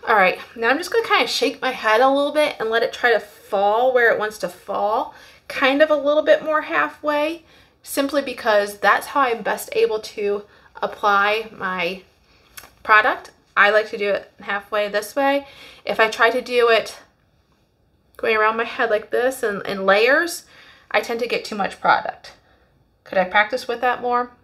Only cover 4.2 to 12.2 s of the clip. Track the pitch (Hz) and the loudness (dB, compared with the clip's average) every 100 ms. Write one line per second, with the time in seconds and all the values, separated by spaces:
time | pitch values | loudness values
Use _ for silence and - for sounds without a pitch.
4.2 | 214 214 180 - - 196 202 226 - - | -2 -6 -10 -10 -8 -4 -2 -2 -4 -12
5.2 | - - _ - 262 277 302 302 277 302 | -20 -20 _ -2 0 4 4 4 2 0
6.2 | 302 302 302 302 302 320 294 - 302 294 | 4 2 2 -2 -2 -2 -2 -4 -4 -2
7.2 | 302 330 _ - _ _ - - 277 285 | -2 -6 _ -20 _ _ -8 -4 0 -2
8.2 | 254 240 240 208 202 202 202 233 - 285 | -2 -4 2 2 2 0 2 2 0 0
9.2 | 262 226 202 202 - 220 220 214 - - | 0 0 -4 -6 -4 0 0 0 -6 -6
10.2 | 202 202 - _ _ - 202 - 214 202 | -4 -4 -6 _ _ -8 -8 -2 2 2
11.2 | 202 214 214 - 190 185 175 190 - _ | 2 0 -4 -8 -8 -4 -4 -6 -14 _